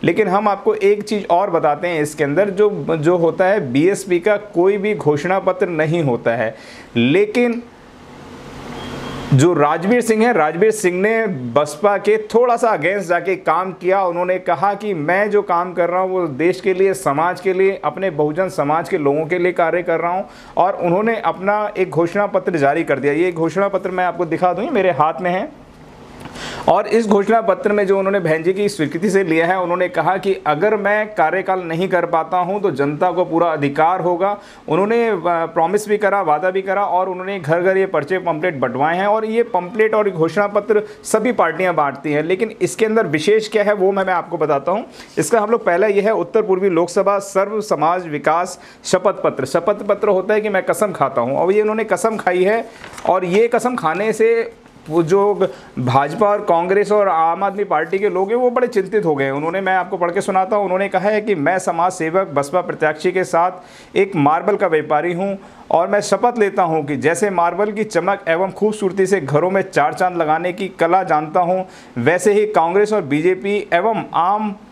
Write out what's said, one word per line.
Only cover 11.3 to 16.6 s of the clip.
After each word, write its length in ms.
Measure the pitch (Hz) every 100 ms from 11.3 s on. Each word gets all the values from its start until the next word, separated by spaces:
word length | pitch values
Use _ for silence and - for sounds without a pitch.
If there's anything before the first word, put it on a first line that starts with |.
| 151 123 127 147 - 208 202
के 200 | 196 214
थोड़ा 400 | 214 226 247 233
सा 200 | 233 190
against 240 | 156 202
जाके 340 | 170 175 170 185
काम 360 | - 160 190
किया। 340 | 170 175 190 185
उन्होंने 340 | 175 180 185
कहा 340 | 185 156 196
कि 200 | 202 208
मैं 360 | 180 147 185 214
जो 120 | 208
काम 320 | 196 175 180
कर 160 | 175 170
रहा 120 | 180
हूँ 100 | 185
वो 160 | 185 170
देश 340 | 127 165 180